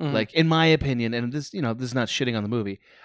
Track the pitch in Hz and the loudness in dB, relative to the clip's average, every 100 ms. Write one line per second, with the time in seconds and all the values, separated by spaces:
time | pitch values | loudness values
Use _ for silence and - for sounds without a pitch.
0 | 151 110 110 160 160 165 165 156 139 123 | -2 -2 0 2 4 4 4 4 2 0
1 | 117 117 120 147 139 202 123 113 127 127 | 0 -2 -4 -6 -8 -4 -2 -2 -4 -2
2 | 113 - 127 113 104 120 101 98 _ - | -2 -2 -2 -2 -2 -2 -4 -8 _ -20